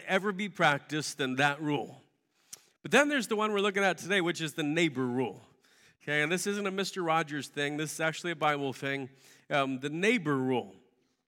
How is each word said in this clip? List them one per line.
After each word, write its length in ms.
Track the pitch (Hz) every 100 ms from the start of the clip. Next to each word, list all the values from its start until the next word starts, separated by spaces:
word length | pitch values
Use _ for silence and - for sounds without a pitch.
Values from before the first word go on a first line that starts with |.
| -
ever 240 | 190 202
be 160 | 185 208
practiced 680 | - 160 139 - 151 - -
than 180 | 131 131
that 260 | 143 147
rule. 400 | 151 143 - - _ _ _ _ _ - _ _
But 100 | -
then 180 | 226 294
there's 180 | 285 202
the 80 | 214
one 160 | 214
we're 80 | 202
looking 240 | 202 196
at 140 | 190 160
today, 240 | 156 202
which 180 | 170 147
is 140 | 160
the 100 | -
neighbor 420 | 147 160 170 127 127
rule. 400 | 123 117 85 - _ _ _ - _
Okay, 180 | - 147
and 100 | 151
this 160 | 180 202
isn't 180 | 202 202
a 60 |
Mister 320 | 190 185 190
Rogers 440 | 170 160 156 147 -
thing. 280 | 147 143 147
This 160 | 156
is 80 | -
actually 320 | 160 156 175
a 40 | 160
Bible 360 | 151 147 139
thing, 380 | 123 139 139 131 - - - -
um, 300 | 147 135 131
the 100 | 143
neighbor 480 | 160 202 247 151 135
rule. 360 | 131 123 101 - _ _ _ _